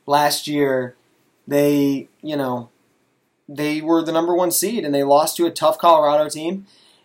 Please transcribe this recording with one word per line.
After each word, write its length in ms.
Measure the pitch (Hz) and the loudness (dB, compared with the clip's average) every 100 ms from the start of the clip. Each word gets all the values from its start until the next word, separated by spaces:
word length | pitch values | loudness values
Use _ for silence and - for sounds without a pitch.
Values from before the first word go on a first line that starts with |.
| - | -2
last 420 | 143 147 147 - | 0 0 -2 -4
year 480 | 147 139 131 123 - _ _ _ _ - | -2 0 0 -4 -12 _ _ _ _ -4
they, 600 | 143 147 147 143 135 - _ | 0 2 2 0 -2 -8 _
you 160 | 151 147 | -8 -6
know, 320 | 131 123 120 _ _ _ _ _ _ _ - | -4 -6 -10 _ _ _ _ _ _ _ -16
they 320 | 143 151 156 | -6 -4 -4
were 200 | 156 165 | 0 0
the 80 | 160 | 2
number 200 | 165 170 | 0 0
one 180 | 175 180 | 0 0
seed 340 | 170 190 233 156 | 0 -2 -4 -2
and 80 | 143 | -2
they 80 | |
lost 320 | 139 143 156 - | 4 4 2 -2
to 80 | 170 | -4
a 60 | |
tough 260 | - 156 156 | 0 -2 2
Colorado 520 | 175 160 147 147 151 | 4 4 4 2 0
team. 360 | 151 160 190 196 _ _ _ | -4 -6 -8 -12 _ _ _